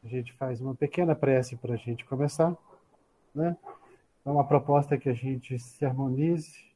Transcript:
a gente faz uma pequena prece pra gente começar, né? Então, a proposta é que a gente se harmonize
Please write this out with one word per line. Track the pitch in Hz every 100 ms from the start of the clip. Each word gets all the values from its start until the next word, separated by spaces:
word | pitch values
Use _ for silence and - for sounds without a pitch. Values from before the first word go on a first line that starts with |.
a | 113
gente | 127 120
faz | - 135 123
uma | 131
pequena | 127 147 - 175 156
prece | 135 131 123 120
pra | - 117
gente | - 117
começar, | - 131 147 - 165 175 _ - _ _ _ _ _
né? | 143 165 170 - - - - _ _
Então, | - 143
a |
proposta | 139 147 - 143 139 139
é |
que | 135
a |
gente | 117 131 135 - 127
se | - - 143
harmonize | 127 135 127 160 170 156 - -